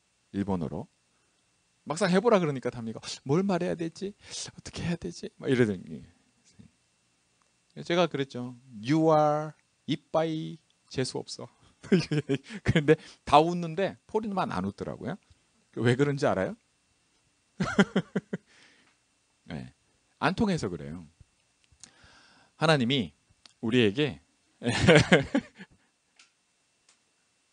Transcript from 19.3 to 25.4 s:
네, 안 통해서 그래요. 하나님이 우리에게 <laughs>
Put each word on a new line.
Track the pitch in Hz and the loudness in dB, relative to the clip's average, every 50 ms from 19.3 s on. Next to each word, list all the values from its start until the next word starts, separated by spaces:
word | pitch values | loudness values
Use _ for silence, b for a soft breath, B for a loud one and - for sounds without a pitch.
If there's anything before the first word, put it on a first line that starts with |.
| _ _ _ | _ _ _
네, | - 87 73 64 62 - _ _ _ _ _ _ _ _ _ | -14 -12 -12 -12 -14 -18 _ _ _ _ _ _ _ _ _
안 | - 139 190 | -2 -2 0
통해서 | - 233 202 185 156 - 104 | 0 0 0 0 -2 -2 -4
그래요. | 90 76 71 71 78 90 85 73 _ _ - _ _ _ _ _ _ _ _ _ _ _ B B B B B B B B B B B B B B B | -6 -8 -10 -12 -12 -14 -16 -18 _ _ -20 _ _ _ _ _ _ _ _ _ _ _ B B B B B B B B B B B B B B B
하나님이 | - 151 160 160 143 120 113 139 143 147 160 - _ _ _ _ _ - - _ _ | -2 2 2 4 4 2 2 0 0 -2 -4 -8 _ _ _ _ _ -20 -20 _ _
우리에게 | - 113 110 127 120 104 98 123 151 139 - - - _ _ _ _ _ _ _ | -4 0 4 4 4 4 4 2 0 -2 -4 -6 -14 _ _ _ _ _ _ _
<laughs> | - 120 113 - - - 165 147 127 - - 151 - - - 285 | -4 -4 0 4 6 8 10 8 8 8 6 4 4 2 -2 -2